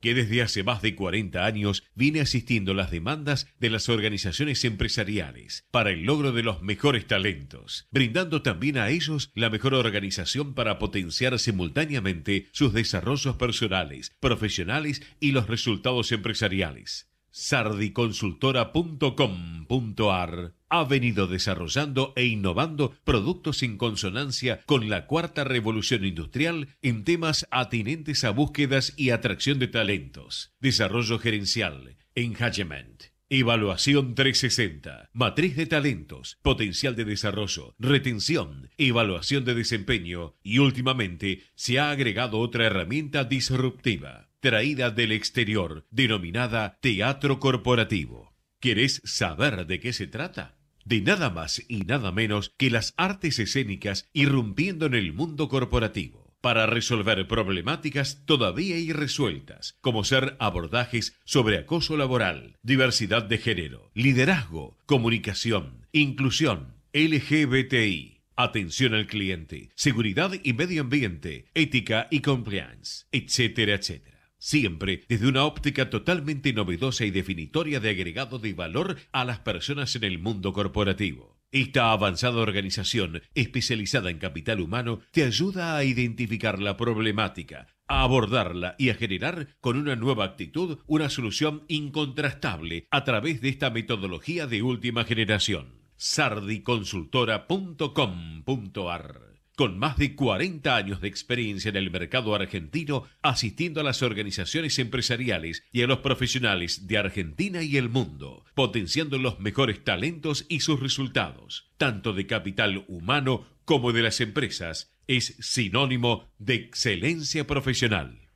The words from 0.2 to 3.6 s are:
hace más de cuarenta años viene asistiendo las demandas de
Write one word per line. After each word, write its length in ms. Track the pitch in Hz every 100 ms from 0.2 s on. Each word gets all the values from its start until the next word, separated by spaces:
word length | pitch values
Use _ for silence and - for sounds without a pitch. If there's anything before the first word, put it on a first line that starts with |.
| 113 120
hace 220 | 113 104
más 180 | 95 117
de 140 | 110 92
cuarenta 500 | 95 98 98 90 98
años 380 | 107 101 98 _
viene 280 | - 135 156
asistiendo 520 | 135 123 117 117 95
las 160 | 98 90
demandas 580 | 87 90 151 147 135 -
de 100 | _